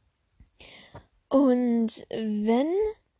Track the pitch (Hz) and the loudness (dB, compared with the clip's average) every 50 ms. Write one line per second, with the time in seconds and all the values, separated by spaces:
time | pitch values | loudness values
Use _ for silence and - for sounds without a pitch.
0 | _ _ _ _ _ _ _ - - _ _ - - - - - - - - - | _ _ _ _ _ _ _ -20 -20 _ _ -20 -20 -20 -20 -20 -20 -20 -20 -20
1 | - _ _ _ _ - 269 269 285 254 247 247 247 240 233 233 226 220 - - | -20 _ _ _ _ 0 2 4 4 4 4 2 2 0 0 0 0 -2 -4 -8
2 | - - - 226 220 214 208 208 208 220 226 247 285 320 359 403 440 427 440 - | -10 -10 -8 -6 -6 -4 -4 -2 0 2 2 2 2 0 0 0 -2 -2 -4 -8
3 | _ _ _ | _ _ _